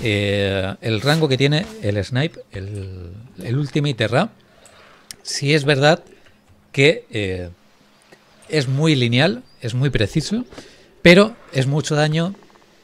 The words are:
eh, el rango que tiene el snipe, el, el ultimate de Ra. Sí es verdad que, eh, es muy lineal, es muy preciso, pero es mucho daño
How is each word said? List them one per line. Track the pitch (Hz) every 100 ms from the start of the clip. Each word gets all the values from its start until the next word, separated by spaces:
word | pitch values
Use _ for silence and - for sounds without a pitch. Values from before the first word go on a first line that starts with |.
eh, | 117 104 101 101 98 98 95 -
el | 117 110
rango | 135 160 156
que | 127
tiene | 143 151 - -
el | 104 104
snipe, | 92 127 160 - -
el, | 98 98 104 95 92 87 101 120 -
el | 180 131
ultimate | 147 151 147
de | 123 107
Ra. | 127 220 _ _ _ - - - - - -
Sí | - - 143
es | 151
verdad | 139 135 147 170 - - - _ _ _ _
que, | 139 143 233 -
eh, | 107 95 92 87 87 _ _ _ _ _ - _ _ -
es | 156 127
muy | 135 160
lineal, | 139 120 120 165 240 - -
es | 120
muy | 123 143
preciso, | 120 101 - - 220 - - - - - _
pero | 175 180 220 233 -
es | 135 131
mucho | 151 -
daño | 151 151 160 170 196 - _ _ _